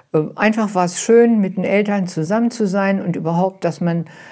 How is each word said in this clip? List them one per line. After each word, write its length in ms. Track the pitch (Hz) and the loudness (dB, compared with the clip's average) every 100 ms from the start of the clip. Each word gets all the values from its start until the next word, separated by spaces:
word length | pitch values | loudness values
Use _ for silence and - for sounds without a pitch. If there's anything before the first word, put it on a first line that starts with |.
| - | -4
Ähm, 180 | 160 156 - | -4 -2 -2
einfach 400 | 208 220 208 190 | -2 0 0 0
war's 240 | 175 - | 0 -2
schön, 400 | - 233 233 220 | 2 6 6 4
mit 160 | 190 185 | 0 -2
den 60 | |
Eltern 440 | 180 196 208 202 180 | 0 0 0 -2 -2
zusammen 440 | 165 156 214 233 | -4 -2 0 0
zu 160 | - 208 | 0 -2
sein 340 | 196 196 196 | 0 0 0
und 140 | 175 165 | -2 -4
überhaupt, 480 | 160 170 190 190 | -2 0 -2 -2
dass 160 | 170 160 | -6 -2
man 260 | 175 170 160 - - | -2 -2 -4 -12 -20